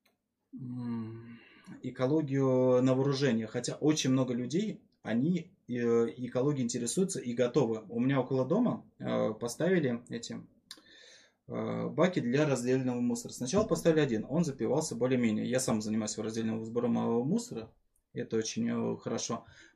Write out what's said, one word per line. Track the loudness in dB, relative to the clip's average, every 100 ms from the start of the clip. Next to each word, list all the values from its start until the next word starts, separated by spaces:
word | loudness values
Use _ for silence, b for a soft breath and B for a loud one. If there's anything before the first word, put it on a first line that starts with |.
| _ _ _ _ _
м, | -12 -10 -8 -6 -6 -6 -12 -16 B B B B -12
экологию | -10 -2 2 2 2 2 4 6 6 6
на | 6
вооружение, | 4 2 2 2 2 0
хотя | -4 -4 0
очень | 2 2 2
много | 2 2
людей, | -2 -2 -2 -2 -6 _ _
они, | -2 0 2 0 -4 _ -8
э, | -2 2 4 2 -2
экологией | -4 0 0 0 0
интересуются | -2 -2 0 0 -2
и | -4
готовы. | 0 2 2 2 0 -4
У | 0
меня | 2 2
около | 2 0 2
дома, | 2 2 0 -8 -10
э, | -4 0 -2 -2
поставили | -6 -2 2 2 0 -2 -6
эти, | -10 -10 -12 -14 _ -20 B B B B B B B -10
э, | -6 -4 -4 -4
баки | 2 2 2
для | 0 2 2
раздельного | 2 2 0 0 0
мусора. | 0 -2 -6
Сначала | -8 0 0 2
поставили | 2 4 4
один, | 4 0 -2
он | 0 0
запивался | 0 0 0 -2 -2
более-менее. | 0 2 2 0 0
Я | 0
сам | 0 -2
занимаюсь | 0 -2 -2 -4
раздельным | -6 -4 -2 -4 -4
сбором, | -2 0 2
э, | 2 0
мусора, | 2 0 -2 -10 -12 _ _ _ _
это | -10 -4 -2
очень, | -2 -2 -2
э, | -2 -2 -4
хорошо. | -6 -6 -6 -8 B B B